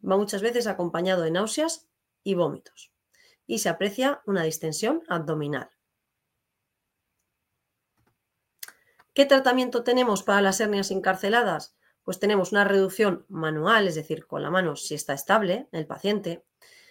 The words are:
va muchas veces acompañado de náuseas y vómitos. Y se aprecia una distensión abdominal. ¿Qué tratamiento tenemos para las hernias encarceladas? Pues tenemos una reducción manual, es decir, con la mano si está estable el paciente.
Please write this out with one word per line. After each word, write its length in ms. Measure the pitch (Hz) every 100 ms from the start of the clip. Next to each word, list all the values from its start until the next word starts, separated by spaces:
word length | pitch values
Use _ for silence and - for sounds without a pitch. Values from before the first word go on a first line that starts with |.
va 140 | - 190
muchas 240 | 208 202
veces 260 | 214 240 220
acompañado 560 | - 175 170 180 185
de 80 | 160
náuseas 580 | 170 220 - 320 - _ _ _ _
y 100 | -
vómitos. 580 | 185 160 147 - - - _ _ _ _ _ -
Y 120 | 226
se 100 | 180
aprecia 540 | 170 202 208 262 285 -
una 180 | 196
distensión 580 | 160 160 160 151 214 320 330
abdominal. 600 | 170 151 156 147 135 - _ _ _ _ _ _ _ _ _ _ _ _ _ _ _ _ _ _ _ _ _ _ _ _ _ _ _ _ _ - - _ _ _
¿Qué 140 | - 277
tratamiento 560 | 269 262 254 254 247
tenemos 400 | 233 254 247 196
para 180 | - 202
las 200 | 196 190
hernias 300 | 214 202 190
encarceladas? 840 | 190 185 185 196 226 214 156 - _ _ _
Pues 160 | - 185
tenemos 340 | 208 208 180
una 120 | 208
reducción 640 | 202 196 190 190 214 175 -
manual, 600 | 175 156 156 165 220 196
es 60 |
decir, 320 | 160 147 156 -
con 160 | 147
la 80 | 147
mano 260 | 185 175 139
si 180 | -
está 180 | 147 -
estable 560 | 139 - 208 196 202 269
el 140 | 165 151
paciente. 580 | - 196 208 190 170 _ _ - - -